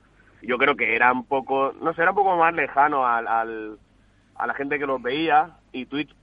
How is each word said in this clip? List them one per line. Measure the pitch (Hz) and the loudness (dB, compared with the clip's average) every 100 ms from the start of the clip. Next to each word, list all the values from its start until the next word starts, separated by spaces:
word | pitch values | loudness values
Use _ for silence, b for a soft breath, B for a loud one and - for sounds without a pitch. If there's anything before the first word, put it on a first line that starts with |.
| b b b b | b b b b
Yo | 110 123 | -6 0
creo | 139 139 | 0 0
que | 110 | 0
era | 117 123 | 2 2
un | 123 117 | 2 0
poco, | 135 123 135 135 - | -4 0 -2 -2 -2
no | 156 | -6
sé, | 165 | 0
era | 175 | 0
un | 190 | 2
poco | 196 175 | 2 4
más | 165 | 2
lejano | 165 135 139 147 143 | 2 -2 2 2 4
al, | 127 117 110 | 2 0 0
al, | 113 113 110 107 107 _ _ _ _ _ - | -2 -2 -6 -10 -14 _ _ _ _ _ -8
a | 117 | -6
la | |
gente | 120 139 147 | -4 -4 -4
que | 143 | -4
los | 131 | -4
veía, | 120 143 160 151 160 - _ | -4 -2 2 2 2 -6 _
y | 131 123 | -12 -6
Twitch | 139 151 _ | -6 -6 _